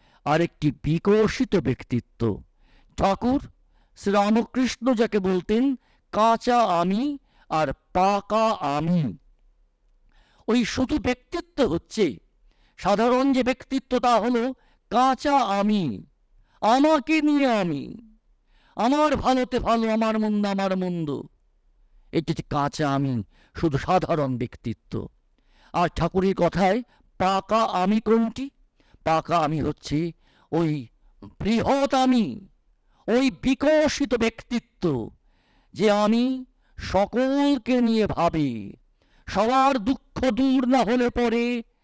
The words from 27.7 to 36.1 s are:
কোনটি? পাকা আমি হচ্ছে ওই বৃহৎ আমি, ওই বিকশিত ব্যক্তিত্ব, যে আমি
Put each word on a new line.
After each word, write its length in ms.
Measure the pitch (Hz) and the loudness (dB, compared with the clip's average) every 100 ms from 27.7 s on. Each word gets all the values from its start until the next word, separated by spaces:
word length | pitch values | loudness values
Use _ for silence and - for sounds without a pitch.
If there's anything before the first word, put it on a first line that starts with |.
| 185 185 214 | 0 0 0
কোনটি? 480 | 220 226 226 226 277 - _ _ _ _ | 2 0 0 -6 -12 -14 _ _ _ _
পাকা 340 | 156 160 - 170 | -2 -2 0 0
আমি 240 | 151 156 | 0 -2
হচ্ছে 500 | 139 147 - 147 170 - _ _ _ | -4 -6 -6 -4 -4 -10 _ _ _
ওই 360 | 160 165 151 117 _ _ _ 101 - | -2 0 -2 -8 _ _ _ -20 -8
বৃহৎ 540 | - 226 190 269 277 | -2 0 2 0 2
আমি, 540 | 269 262 247 180 110 190 _ _ _ _ _ - | 2 2 2 0 -6 -16 _ _ _ _ _ -2
ওই 240 | 233 269 175 | 0 0 -2
বিকশিত 760 | 247 269 277 311 302 - 277 240 | -2 0 2 4 2 0 -2 0
ব্যক্তিত্ব, 960 | 226 - - 233 - _ 175 131 107 - _ _ _ _ _ | -2 -4 -6 -6 -6 _ -2 -2 -6 -14 _ _ _ _ _
যে 180 | - 208 | -2 2
আমি 540 | 202 208 | 2 2